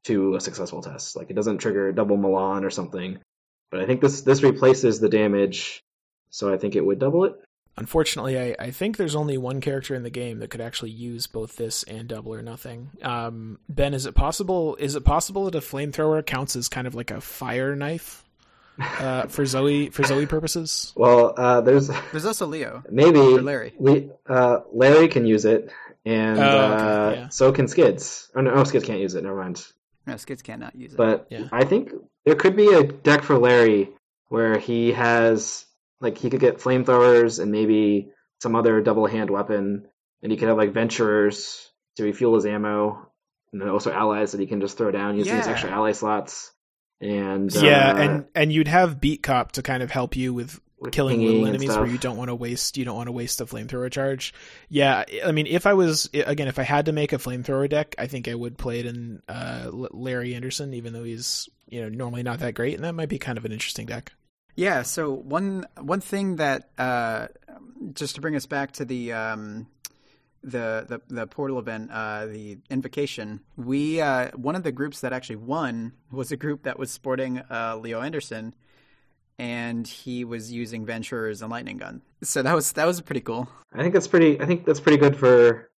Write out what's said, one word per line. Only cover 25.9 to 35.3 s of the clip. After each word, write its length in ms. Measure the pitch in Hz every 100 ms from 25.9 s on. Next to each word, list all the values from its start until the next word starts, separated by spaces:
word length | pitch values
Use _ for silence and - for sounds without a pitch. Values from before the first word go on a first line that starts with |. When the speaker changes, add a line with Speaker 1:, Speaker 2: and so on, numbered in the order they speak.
| _
Speaker 1:
and, 340 | 110 110 110 110
Speaker 2:
Oh, 40 |
okay, 400 | 139 139 131 107
Speaker 1:
uh, 260 | 107 104 104
Speaker 2:
yeah. 160 | 120 120
Speaker 1:
so 240 | - 131
can 160 | 139 131
Skids. 600 | - 135 - - - -
Oh, 60 | 127
no, 100 | 131
oh, 100 | 135
Skids 200 | 135 131 101
can't 120 | 101
use 140 | 98
it. 80 | 87
Never 140 | 95 98
mind. 240 | 92 85 - _ _ _
Speaker 3:
No, 120 | - 117
Skids 260 | - 131
cannot 320 | - 117 120
use 200 | 127 123
it. 20 | -
Speaker 1:
But 320 | 113 110 -
Speaker 2:
Yeah. 160 | 113 107
Speaker 1:
I 120 | 120
think 280 | 139 208 - - - _
there 100 | -
could 220 | 151 190 196
be 160 | 208
a 80 | 180
deck 400 | 139 - 147 147
for 160 | 143 135
Larry 520 | 123 123 113 104 95 - _ _ _
where 280 | 113 113 110
he 340 | - 117 117
has, 760 | 117 120 117 113